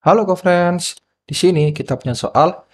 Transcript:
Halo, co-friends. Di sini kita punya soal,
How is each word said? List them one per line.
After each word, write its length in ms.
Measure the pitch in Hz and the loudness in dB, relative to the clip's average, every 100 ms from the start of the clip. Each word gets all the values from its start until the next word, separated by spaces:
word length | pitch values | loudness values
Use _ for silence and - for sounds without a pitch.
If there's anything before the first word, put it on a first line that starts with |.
| - | 2
Halo, 240 | 202 202 | 2 2
co-friends. 640 | 180 185 175 175 175 - - _ _ _ | -2 0 0 0 -2 -8 -12 _ _ _
Di 80 | |
sini 400 | 147 180 160 151 | 0 2 2 0
kita 240 | 151 135 127 | -2 -6 -6
punya 160 | 151 | -4
soal, 400 | 120 - - 160 190 _ | -6 -2 2 2 0 _